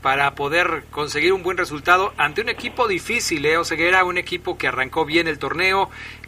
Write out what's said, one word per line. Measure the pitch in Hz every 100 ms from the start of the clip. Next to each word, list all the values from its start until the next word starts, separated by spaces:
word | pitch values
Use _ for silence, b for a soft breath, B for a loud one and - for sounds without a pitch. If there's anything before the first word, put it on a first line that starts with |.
para | 135 135 143 139
poder | 139 165 170 160 -
conseguir | - 147 147 165
un | 190
buen | 175 185
resultado | 175 147 135 180 202 -
ante | 147 151
un | 233
equipo | - 240 - 233
difícil, | 175 - 233 - 160 147
¿eh? | 165
Oseguera, | 165 156 170 185 180
un | 180
equipo | 175 180 180 -
que | 139
arrancó | 123 131 160 151
bien | 160 165
el | 147
torneo, | 139 147 185 190 196 B B B